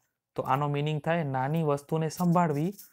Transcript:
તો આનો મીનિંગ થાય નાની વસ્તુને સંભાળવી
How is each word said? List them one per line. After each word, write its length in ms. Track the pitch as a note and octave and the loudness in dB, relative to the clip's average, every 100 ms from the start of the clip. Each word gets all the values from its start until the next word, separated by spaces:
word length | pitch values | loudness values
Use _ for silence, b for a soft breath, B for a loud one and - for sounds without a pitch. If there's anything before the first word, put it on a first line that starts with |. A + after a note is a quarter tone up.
| _ _ _ | _ _ _
તો 80 | - | -6
આનો 260 | B2+ C3+ D3 | 0 0 0
મીનિંગ 320 | C#3+ D3+ D3+ | 0 -2 -2
થાય 240 | D#3+ E3+ | -2 -2
નાની 380 | C#3+ C3 C3 E3 | -2 -2 -2 0
વસ્તુને 460 | D3+ C#3+ - D#3+ D#3+ | 0 -2 -2 -4 -2
સંભાળવી 640 | - F3 F3 E3+ C#3+ E3+ - B | 0 2 4 4 0 -2 -6 B